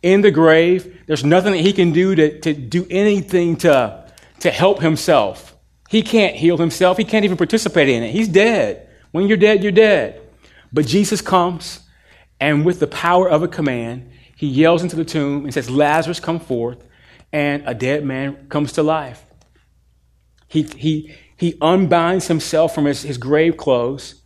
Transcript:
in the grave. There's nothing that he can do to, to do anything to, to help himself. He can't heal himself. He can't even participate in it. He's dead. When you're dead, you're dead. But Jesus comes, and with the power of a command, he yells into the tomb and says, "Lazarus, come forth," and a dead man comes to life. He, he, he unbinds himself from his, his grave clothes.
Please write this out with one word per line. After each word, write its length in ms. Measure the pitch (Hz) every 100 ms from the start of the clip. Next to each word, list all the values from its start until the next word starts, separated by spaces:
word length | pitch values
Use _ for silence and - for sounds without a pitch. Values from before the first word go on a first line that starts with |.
in 180 | 175 196
the 100 | 202
grave. 720 | 151 160 160 170 185 - - -
There's 160 | 151
nothing 260 | 139 175 196
that 120 | 185
he 100 | 180
can 180 | 196 175
do 240 | 160 185
to, 240 | 180 151 151
to 120 | 165
do 340 | 147 120 170 180
anything 680 | 185 208 202 - 180 170 165
to, 560 | 175 135 113 - - - - _
to 120 | 175
help 280 | - 185 196
himself. 760 | 160 156 - 147 101 90 - _ _ _ _
He 120 | 220
can't 340 | 220 226 196 -
heal 220 | 165 170
himself. 380 | 165 - 180 185
He 80 |
can't 200 | 214 220
even 120 | 202 180
participate 520 | 170 220 196 175 139
in 160 | 120
it. 80 | 113
He's 160 | 170 220
dead. 600 | 170 220 214 110 92 - _ _
When 160 | 160 202
you're 100 | 214
dead, 280 | 208 208
you're 80 | 208
dead. 480 | 190 220 180 107 - - _ _ _ _
But 140 | 151 131
Jesus 340 | 175 202 208
comes, 600 | - 185 175 165 - - _ _ _ _ _ _
and 260 | 143 147
with 140 | 165 175
the 80 | 147
power 420 | - 170 180 185
of 140 | 151
a 60 | 175
command, 640 | - 147 123 117 123 127 - _ _
he 120 | 147
yells 340 | 131 160 170
into 140 | 175 160
the 80 |
tomb 400 | 160 160 143 143
and 100 | 143
says, 160 | 139 120
"Lazarus, 480 | 131 147 156 156 175
come 220 | - 165
forth," 440 | 170 123 117 123 - _ _ _ _
and 300 | 151 147 143 139
a 60 |
dead 320 | 117 127 147
man 440 | 143 131 139 143 -
comes 240 | 147 143
to 100 | -
life. 400 | 156 160 135 120 _ _ _ _ _ _ _ _ _ _ _ _ _
He, 160 | 156 151 -
he, 380 | 147 156 156 - _ _
he 160 | 170 -
unbinds 640 | 156 190 175 170 170 185 -
himself 480 | 160 - 156 165
from 120 | 160 143
his, 160 | 139
his 140 | 147 123
grave 400 | 120 147 165 165
clothes. 680 | - 123 120 139 - -